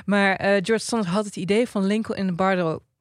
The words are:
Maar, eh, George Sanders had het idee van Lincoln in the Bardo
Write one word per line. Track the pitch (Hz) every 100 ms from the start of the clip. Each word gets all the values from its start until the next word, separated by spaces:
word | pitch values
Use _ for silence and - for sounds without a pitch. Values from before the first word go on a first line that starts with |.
| -
Maar, | 202 196 190
eh, | 196 202
George | 185 220 -
Sanders | 233 180
had | 196 208
het | -
idee | 175 208 240
van | 208 190
Lincoln | 214 220 214
in | 190
the |
Bardo | 175 190 185 165 - - _